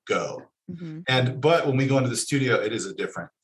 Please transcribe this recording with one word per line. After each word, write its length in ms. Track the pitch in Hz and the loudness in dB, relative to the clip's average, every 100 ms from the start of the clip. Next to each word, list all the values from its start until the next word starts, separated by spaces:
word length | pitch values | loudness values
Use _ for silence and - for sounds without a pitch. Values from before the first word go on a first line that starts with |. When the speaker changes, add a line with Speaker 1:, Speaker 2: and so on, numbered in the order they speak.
| - | -4
Speaker 1:
go." 340 | 98 - - - _ - | -2 -2 -8 -16 _ -16
Speaker 2:
Mm-hmm. 300 | 170 165 156 151 | -12 -12 -10 -2
Speaker 1:
And, 320 | 127 127 127 | 0 0 2
but 240 | 147 170 147 | 4 4 4
when 100 | 131 | 2
we 100 | 135 | 4
go 120 | 135 | 2
into 100 | 123 | 2
the 80 | 113 | -2
studio, 400 | - 139 127 110 | -2 0 2 2
it 160 | 107 | 0
is 140 | 110 95 | -4 -6
a 80 | |
different 360 | 95 92 90 82 _ | -6 -8 -8 -12 _